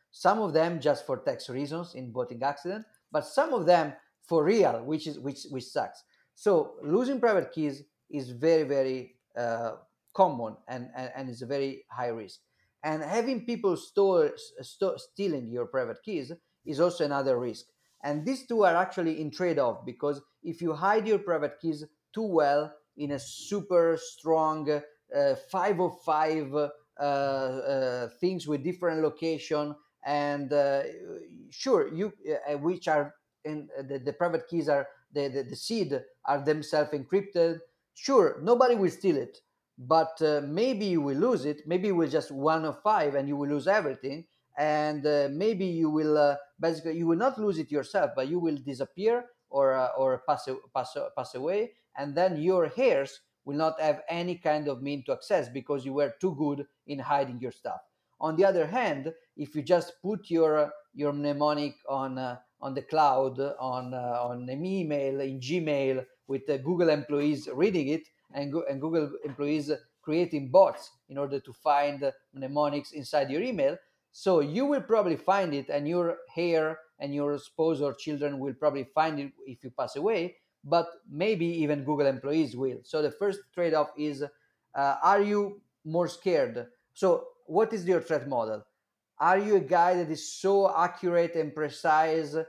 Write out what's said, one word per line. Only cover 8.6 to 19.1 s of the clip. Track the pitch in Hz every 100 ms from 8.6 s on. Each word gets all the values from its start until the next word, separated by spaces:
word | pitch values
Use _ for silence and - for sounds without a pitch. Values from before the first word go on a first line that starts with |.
very, | 139 139 131 131 123 _ _ 120
uh, | 120 113 113 - _ _ _
common | - 185 127 110 107 -
and, | 123 123 123
and, | 127
and | 135 131
is | 120
a | 123
very | 139 139 131 -
high | 120 120
risk. | 113 98 - _ _ _ _
And | 151 156
having | 151 220 233 240
people | - 233 196 165
store, | - - 196 175 147
s-, | - - -
sto-, | 131 - 190 -
stealing | - - 202 143 117
your | 120 117
private | 131 117 113
keys | - 175 131 170 _ _
is | 151 143
also | 175 170
another | 147 139 135 123
risk. | 123 110 - _ _ _
And | 143 151
these | 170 262 -
two | 233
are | 190
actually | 170 185 185 165